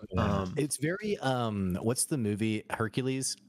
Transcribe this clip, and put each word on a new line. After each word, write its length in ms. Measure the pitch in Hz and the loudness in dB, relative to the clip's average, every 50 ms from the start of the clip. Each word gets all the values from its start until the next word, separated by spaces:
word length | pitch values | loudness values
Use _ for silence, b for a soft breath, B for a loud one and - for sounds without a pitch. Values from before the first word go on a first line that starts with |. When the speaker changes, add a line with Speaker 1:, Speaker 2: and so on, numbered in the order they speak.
| 107 - | -8 -2
Speaker 1:
Yeah. 300 | 92 104 110 101 104 98 95 | 0 2 2 4 2 2 0
Speaker 2:
Um, 120 | 92 - | 0 0
Speaker 1:
It's 220 | - 147 143 - | 0 0 0 0
very, 400 | - 139 156 180 - 208 208 202 - | -2 -2 -2 -2 -2 -2 -2 -2 0
um, 580 | 131 131 131 123 120 113 104 101 95 92 90 - | 0 0 0 2 0 0 0 0 2 0 0 2
what's 240 | - 113 131 - - | 2 2 2 2 0
the 120 | - 165 | 0 0
movie 460 | 135 110 104 104 98 110 110 107 107 - - | 0 2 0 2 2 2 0 0 0 -2 -4
Hercules? 680 | - - 113 104 - 139 127 131 131 135 127 - - - - | -2 -2 -2 0 0 -2 0 0 -2 -2 -2 -4 -6 -8 -4